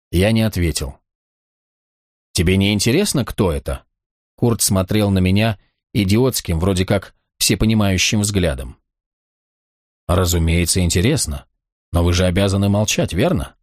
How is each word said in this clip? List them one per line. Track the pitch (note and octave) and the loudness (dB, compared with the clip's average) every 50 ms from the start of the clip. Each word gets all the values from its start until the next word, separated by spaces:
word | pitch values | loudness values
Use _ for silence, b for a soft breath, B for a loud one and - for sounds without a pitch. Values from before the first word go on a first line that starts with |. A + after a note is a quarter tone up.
| _ _ | _ _
Я | - E2+ F#2+ G#2+ A2+ | -2 0 2 2 2
не | A2+ A2 | 2 0
ответил. | A2 - F#2 F2 D#2+ D2+ - D2+ C#2 - - _ _ _ _ _ _ _ _ _ _ _ _ _ _ _ _ _ _ _ _ _ _ _ _ _ _ - | 0 0 -2 -2 -2 -2 -4 -6 -10 -10 -14 _ _ _ _ _ _ _ _ _ _ _ _ _ _ _ _ _ _ _ _ _ _ _ _ _ _ -4
«Тебе | - F2 E2 F#2+ | -2 0 2 2
не | F#2+ G2 G2+ G#2+ | 2 2 2 2
интересно, | G2+ - A#2 A#2 E3+ G#3 G3+ - D3+ A2 | 0 0 0 2 2 0 0 -2 -2 -4
кто | - - - A2 F2+ D2+ | -4 -2 -2 -2 -2 -2
это?» | C#2+ - - C#2 C2 - _ _ _ _ _ _ _ _ _ _ | -4 -6 -8 -10 -10 -12 _ _ _ _ _ _ _ _ _ _
Курт | - - A#2+ A2+ G#2 | -4 -2 -2 0 0
смотрел | - - G#2 F#2+ F#2+ - G2+ G#2+ G#2 G2+ | -2 0 0 0 0 0 0 0 0 2
на | G2 F#2+ | 2 2
меня | F#2 F#2 F#2+ G2+ A2 A2+ G#2 - _ _ _ _ _ _ - | 2 2 2 2 2 0 -2 -6 _ _ _ _ _ _ -2
идиотским, | - G2+ F#2 G2+ A2+ C3 C3 - - - - E2+ D#2+ | -2 0 2 2 2 2 0 0 -4 -4 -4 -4 -2
вроде | E2+ G2 G2 F2+ F#2 | 0 0 0 0 0
как | - G2+ G2 - - - _ _ _ _ - | 0 -2 -2 -4 -6 -16 _ _ _ _ -4
всепонимающим | - - A#2+ - A2+ A2 A2+ G#2+ G#2+ G2 F#2+ F2+ - - - G#2+ | -2 0 0 2 2 2 2 2 2 2 2 0 0 0 0 0
взглядом. | G2+ G2 G2+ G2 F2+ D#2+ C#2+ C2 B1 B1 - - _ _ _ _ _ _ _ _ _ _ _ _ _ _ _ _ _ _ _ _ _ _ _ _ _ - | 0 0 0 0 0 0 -2 -4 -8 -12 -16 -20 _ _ _ _ _ _ _ _ _ _ _ _ _ _ _ _ _ _ _ _ _ _ _ _ _ -2
«Разумеется, | F2 F#2 F#2 E2+ E2+ F2 E2 E2 E2 F2 F2 - - F2+ | 0 0 0 2 0 0 0 2 2 0 0 0 0 0
интересно. | F2+ E2+ - F#2 F2 A#2+ D#3+ C3+ - - C#2 C#2 - _ _ _ _ _ _ _ _ _ - | 0 0 2 2 2 2 0 0 -2 -6 -8 -10 -12 _ _ _ _ _ _ _ _ _ -2
Но | E2+ E2+ | 0 0
вы | F2 F2 | 2 2
же | F2 F#2 | 2 0
обязаны | F2+ F2 F#2+ G2+ G2+ F#2+ G2 G2+ G2+ | 0 0 0 0 0 2 0 2 2
молчать, | G2+ G#2 A2 - - - D#3+ - - | 2 0 0 0 -2 -2 -2 -2 -2
верно?» | E2+ A#2 F3+ - F#2+ - - - _ | -2 0 0 0 -2 -4 -8 -12 _